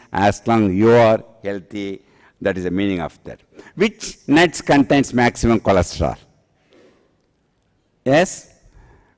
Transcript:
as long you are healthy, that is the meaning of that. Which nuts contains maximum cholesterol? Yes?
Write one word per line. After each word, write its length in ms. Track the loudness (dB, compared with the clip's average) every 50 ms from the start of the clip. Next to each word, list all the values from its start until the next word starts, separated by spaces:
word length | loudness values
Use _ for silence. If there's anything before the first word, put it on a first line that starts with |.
| -18 _
as 320 | -4 0 2 2 0 0 -2 0
long 240 | 0 2 2 0
you 180 | 2 2 4 4
are 320 | 6 6 6 4 4 0 -2 -10 -20 _ -10
healthy, 580 | -10 -10 -10 -12 -12 -12 -10 -10 -10 -12 -14 _ _ _ _ _ _ _ -6
that 180 | -4 -4 -4 -2
is 60 | -4
the 80 | -4
meaning 280 | -2 -2 -2 -2 -2 -4
of 160 | -6 -8 -12 _
that. 180 | -20 -20 -20 -20 _ _ _ -20 -20 -14 -6
Which 420 | -4 -2 -2 -4 -6 -16 -16 -16 _ -4
nuts 340 | 0 2 2 2 2 -2 -6
contains 540 | -2 0 2 2 2 2 2 0 0 0 -2
maximum 460 | 0 0 0 -2 0 0 0 0 0
cholesterol? 580 | 0 0 0 0 0 -2 -4 -4 -4 -4 -4 -8 _ _ _ _ _ _ _ _ _ _ _ _ _ _ _ _ _ _ _ _ _ _ _ _ _ _ _ _ _ _ _ _ _ _ _ _ -4
Yes? 480 | 0 2 2 0 0 -4 -14 -18 _ _ _ _ _ _ -20 -20 -20 _ _ _ _ _